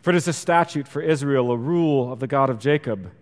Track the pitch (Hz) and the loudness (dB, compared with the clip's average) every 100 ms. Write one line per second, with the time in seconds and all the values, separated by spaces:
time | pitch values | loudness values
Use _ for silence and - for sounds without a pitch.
0 | - 175 170 151 - 170 165 151 135 143 | 2 2 0 -4 2 2 2 -4 -6 -6
1 | 160 160 143 139 123 120 131 175 165 139 | -2 0 0 0 2 0 0 0 2 2
2 | 123 123 123 139 135 117 123 147 127 104 | -2 -6 -2 0 2 0 0 0 0 -6
3 | 90 - | -8 -18